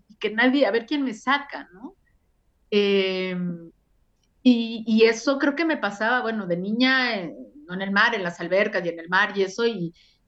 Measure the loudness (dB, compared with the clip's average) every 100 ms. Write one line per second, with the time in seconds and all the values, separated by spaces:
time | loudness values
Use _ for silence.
0 | _ -8 -6 2 2 4 2 0 -2 -4
1 | -4 -6 -2 -2 -2 -14 -16 -20 -20 _
2 | _ _ _ _ _ _ -2 0 2 2
3 | 0 -2 -4 -4 -6 -8 -14 _ _ _
4 | _ _ _ _ 2 4 0 -6 0 6
5 | 6 4 0 0 0 0 -2 0 -2 -2
6 | -2 0 -2 -6 -4 -4 -2 0 2 2
7 | 0 -4 -6 -12 -18 -20 -12 -8 -2 2
8 | 2 2 -4 -6 -2 0 2 -2 -4 -6
9 | -2 0 2 0 -2 0 -2 -2 -6 -8
10 | _ _